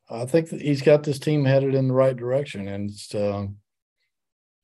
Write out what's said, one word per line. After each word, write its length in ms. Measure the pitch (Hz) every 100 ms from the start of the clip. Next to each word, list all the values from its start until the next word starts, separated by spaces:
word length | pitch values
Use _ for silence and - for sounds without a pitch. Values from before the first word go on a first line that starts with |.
| -
I 180 | 113 127
think 240 | 165 160
that 120 | -
he's 220 | 147 139
got 180 | 156 151
this 160 | 151 139
team 260 | 156 151
headed 300 | 135 135 135
in 140 | 135 131
the 80 | 131
right 200 | 135 120
direction. 520 | 120 135 147 101 98
And 240 | 101 101
it's, 240 | 104 - 107
uh, 320 | 101 101 101 101 _ _ _ _ _ _ _ _ _ _